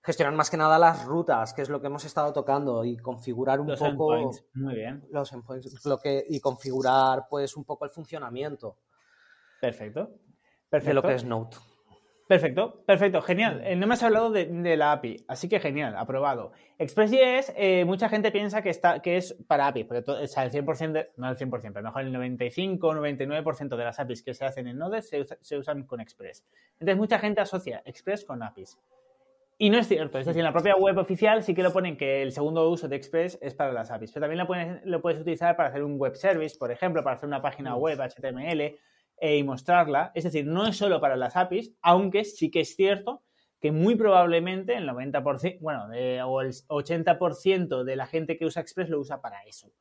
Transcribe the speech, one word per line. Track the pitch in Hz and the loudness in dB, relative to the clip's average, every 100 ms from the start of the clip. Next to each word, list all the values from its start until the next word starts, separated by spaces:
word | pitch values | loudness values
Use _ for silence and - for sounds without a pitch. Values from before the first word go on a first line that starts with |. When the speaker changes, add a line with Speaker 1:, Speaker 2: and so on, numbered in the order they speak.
Speaker 1:
gestionar | - 160 143 | -4 0 2
más | 156 151 | 2 0
que | 165 | 2
nada | 156 160 | 6 8
las | 165 160 | 8 6
rutas, | 120 160 165 120 113 | -2 -2 2 0 0
que | - | -6
es | 135 | -6
lo | 143 | -4
que | 139 | -6
hemos | 143 151 | -8 -6
estado | - 147 | -2 0
tocando, | 147 131 139 143 117 | -2 0 0 0 -2
y | 120 120 | -2 -6
configurar | 123 120 127 117 131 135 | -8 -8 -8 -2 0 0
un | 147 | 0
Speaker 2:
Los | 143 | -2
Speaker 1:
poco | 147 139 156 | -2 2 2
Speaker 2:
endpoints, | 156 135 - _ | 2 0 -6 _
muy | 131 135 117 | -8 -6 -6
bien. | 113 143 143 | -8 -10 -8
Speaker 1:
los | 147 139 | -6 -6
endpoints, | 127 117 131 131 135 | -10 -14 -14 -14 -10
lo | 147 135 | -4 -2
que, | 147 139 147 | 0 -2 -2
y | 143 | -2
configurar, | 139 127 135 131 131 135 131 131 135 | -2 -2 -4 0 4 4 4 2 -2
pues, | 147 139 - | -4 -4 -8
un | |
poco | 139 143 | -12 -10
el | 143 | -10
funcionamiento | - 151 160 127 120 151 139 110 - _ _ _ _ _ _ _ _ | -12 -14 -12 -10 -8 -8 -8 -14 -16 _ _ _ _ _ _ _ _
Speaker 2:
Perfecto. | 123 - 107 143 214 | -4 -4 -10 -8 -8
Speaker 1:
de | - _ _ _ _ _ 151 135 | -12 _ _ _ _ _ 0 2
lo | 139 | 2
Speaker 2:
Perfecto. | |
Speaker 1:
que | - | 2
es | 127 123 | 0 -2
Node. | 113 113 - _ _ _ _ _ _ _ | -6 -6 -16 _ _ _ _ _ _ _
Speaker 2:
Perfecto, | 185 151 127 220 - - | 4 4 0 -4 -4 4
perfecto, | 190 202 165 | 6 6 2
genial. | - 180 226 160 | 0 2 2 0
Speaker 1:
Mm. | |
Speaker 2:
Eh, | 196 | -4
no | 180 208 | 0 2
me | |
has | 240 | 2
hablado | 233 214 226 | 4 4 4
de, | 208 160 | 0 -2
de | 170 175 156 | -2 2 4
la | 147 | 4
api, | 147 120 - - | 2 -2 -10 -10
así | 123 180 | -8 -2
que | 208 | 0
genial, | 160 139 135 98 | 0 -2 -4 -6
aprobado. | 117 135 143 123 101 - _ _ | -4 -2 0 -2 -8 -16 _ _
Express | 151 - 214 | -2 2 4
J | 262 254 254 | 6 6 4
S, | 269 - | -2 0
eh, | 196 185 | 4 4
mucha | 175 190 226 | 2 0 0
gente | 214 208 | 2 0
piensa | 208 208 214 | 0 -2 -2
que | 196 | -2
está, | 165 175 143 | 2 2 2
que | 180 180 | 0 0
es | 180 - - | -2 -12 0
para | 147 139 | 2 2
api, | 131 | 0
porque | 113 120 | -4 -6
to-, | 120 143 | -4 -4
o | 143 | -4
sea, | 143 | -2
el | 127 | -2
cien | 139 | -2
por | 139 156 | -4 -4
cien | 160 | -2
de, | 156 - - | -2 -4 -8
no | 127 | -6
el | 131 | -6
cien | 135 | -6
por | 123 | -6
cien, | 104 | -8
pero | 101 110 | -10 -8
mejor | 135 | -6
el | 131 | -6
noventa | 127 127 123 | -6 -6 -4
y | 120 | -4
cinco | - 190 185 170 | -2 -4 0 0
o | |
noventa | 156 147 139 | 0 -2 -4
y | 139 | -4
nueve | 151 | -2
por | 156 147 | -2 -4
ciento | 143 117 | -6 -4
de | |
las | 120 117 | -4 -4
apis | 127 117 | -8 -8
que | - | -10
se | 120 | -6
hacen | 135 135 123 | -6 -6 -10
en | 127 | -8
Node | 170 220 | -6 -6
se | 214 147 | -6 -6
usa-, | 143 - | -6 -12
se | - 143 | -8 -8
usan | 139 143 | -4 -8
con | 131 120 | -8 -12
Express. | 113 _ 101 - _ _ _ | -12 _ -20 -20 _ _ _
Entonces, | _ 165 190 | _ 0 2
mucha | 214 220 | 2 2
gente | 208 208 | 2 0
asocia | 196 185 160 110 | -2 -4 -8 -12
Express | - - - 202 | -14 -12 -6 -6
con | - 127 | -8 -12
apis. | 107 - 95 _ _ _ _ _ _ _ _ _ | -12 -14 -20 _ _ _ _ _ _ _ _ _
Y | 214 | 4
no | 233 | 4
es | 226 | 4
cierto, | 170 151 131 | 0 0 -4
es | |
decir, | 135 165 | -2 0
en | 165 | 2
la | |
propia | 170 185 196 | 2 4 6
web | 196 190 | 6 4
oficial | 185 180 214 220 | 0 2 4 4
sí | 214 | 2
que | 175 | 2
lo | 180 | 2
ponen | 185 185 143 | 2 -2 -4
que | 135 135 | 0 0
el | 135 | -2
segundo | 135 147 165 160 | -2 -2 2 2
uso | 170 151 | 2 -4
de | |
Express | 139 - 165 180 180 | -6 -2 -2 -2 -4
es | 143 135 | -12 -4
para | 143 | -2
las | 120 113 | -2 -6
apis, | 113 110 | -10 -10
pero | 151 | -6
también | 151 165 | -4 -2
lo | 175 | -2
puedes, | 180 170 180 190 | -4 -6 -8 -4
lo | 165 | -2
puedes | 170 156 | 0 -2
utilizar | 160 160 170 170 | -4 0 2 2
para | 147 | 0
hacer | 143 | 0
un | 147 143 | -4 0
web | 135 | -2
service, | - 190 170 156 - | 0 2 2 -2 -6
por | 123 | -6
ejemplo, | 120 180 165 | -2 0 0
para | 135 123 | -2 -4
hacer | 147 | -6
una | 139 | -4
página | 143 - 135 | -4 -6 -6
Speaker 1:
Mm. | 123 | -2
Speaker 2:
web | 160 139 | -2 -2
H | 127 - | -6 -6
T | 135 | -8
M | 127 151 | -6 -4
L, | 160 147 147 _ _ _ _ | -2 -4 -6 _ _ _ _
eh, | 160 151 | 2 2
y | |
mostrarla. | 139 123 - 175 156 143 175 | 2 -4 4 4 6 2 0
Es | 170 | -4
decir, | 170 160 143 | -2 -2 0
no | 170 220 | 0 0
es | - | 0
solo | 202 165 | 2 2
para | 143 | 2
las | 131 123 180 | 0 0 0
apis, | 180 185 233 _ | 0 -2 -6 _
aunque | 175 180 196 196 | 4 6 4 0
sí | 208 - 160 | -2 -4 0
que | 170 | 0
es | 151 | -2
cierto | - 190 196 202 262 _ _ _ _ | 2 2 2 -2 -10 _ _ _ _
que | 151 | -2
muy | 156 190 | 2 4
probablemente | 226 214 185 175 170 175 190 190 | 4 6 8 6 4 0 -4 -4
el | 240 151 | -4 -4
noventa | 123 135 139 | -6 -4 -2
por | 143 127 | -2 -2
ciento, | 180 180 | -4 -4
bueno, | 156 135 104 | -6 -6 -6
de, | 120 127 127 | -4 -2 -2
o | 127 131 | -2 -2
el | 131 127 _ | -2 -6 _
ochenta | 147 143 165 165 175 | -6 -2 -2 2 2
por | 180 | 0
ciento | - 190 190 170 131 | 0 2 2 0 -4
de | 127 135 | -4 -6
la | 127 | -4
gente | 160 160 160 | -4 -4 -4
que | 160 | -4
usa | 175 | -4
Express | 170 - 165 | -8 -8 -4
lo | 151 | -4
usa | 135 - | -6 -10
para | 117 101 | -12 -14
eso | 104 - _ _ | -20 -20 _ _